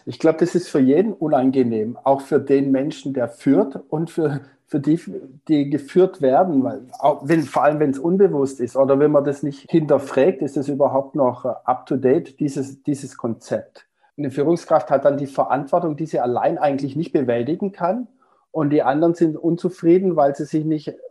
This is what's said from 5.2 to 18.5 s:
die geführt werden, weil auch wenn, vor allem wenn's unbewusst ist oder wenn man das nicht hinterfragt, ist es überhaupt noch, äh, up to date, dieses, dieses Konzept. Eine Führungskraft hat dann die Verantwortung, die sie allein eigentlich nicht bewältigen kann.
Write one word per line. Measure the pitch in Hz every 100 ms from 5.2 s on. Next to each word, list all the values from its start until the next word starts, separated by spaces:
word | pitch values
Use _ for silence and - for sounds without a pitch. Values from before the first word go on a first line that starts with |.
| 135 131 -
die | 151 139
geführt | 147 - 180 185 -
werden, | 131 143 185 139
weil | 117 107 123 -
auch | 143 143 139
wenn, | 165
vor | 139 147
allem | 143 151
wenn's | 147 135
unbewusst | 165 190 190 143 135 -
ist | 120 131
oder | 135 135
wenn | 151
man | 143
das | 139 139
nicht | 147 - -
hinterfragt, | 170 151 139 135 131 139 -
ist | 139 151
es | 135
überhaupt | 135 131 131 139
noch, | 151 127 123
äh, | 123 -
up | - 131 -
to | 135
date, | 127 165 - -
dieses, | 147 147 135 -
dieses | - 135 131 -
Konzept. | 117 113 - 110 - - _ _ _ -
Eine | 139
Führungskraft | 147 147 170 - 151 -
hat | 135
dann | 143 135
die | 139
Verantwortung, | - - 131 - 175 165 147
die | 160
sie | 156
allein | 123 113 135 165
eigentlich | 147 135 139 -
nicht | -
bewältigen | 156 123 120 123 156 196
kann. | - 180 233 240 _ _ _ _